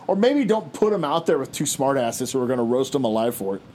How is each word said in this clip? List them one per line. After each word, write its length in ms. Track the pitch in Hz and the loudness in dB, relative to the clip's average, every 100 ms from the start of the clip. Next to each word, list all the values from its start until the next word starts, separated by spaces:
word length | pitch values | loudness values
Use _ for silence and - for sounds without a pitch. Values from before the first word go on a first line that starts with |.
| - | -2
Or 60 | 190 | 2
maybe 280 | 247 294 | 4 4
don't 280 | 208 214 151 | 2 0 -2
put 200 | - 214 | -6 -2
him 120 | 196 | -2
out 220 | 147 165 175 | 0 0 2
there 120 | 147 | 0
with 120 | 131 | -2
two 120 | - | -4
smartasses 680 | 147 - 135 135 117 - 123 | -4 0 0 2 0 -4 -4
who 80 | 135 | -2
are 40 | 123 | 0
gonna 160 | 127 | 0
roast 300 | 117 127 131 | 2 0 0
him 80 | 143 | 0
alive 300 | 117 110 120 117 | 0 2 0 -2
for 200 | 98 98 | -4 -6
it. 60 | - | -10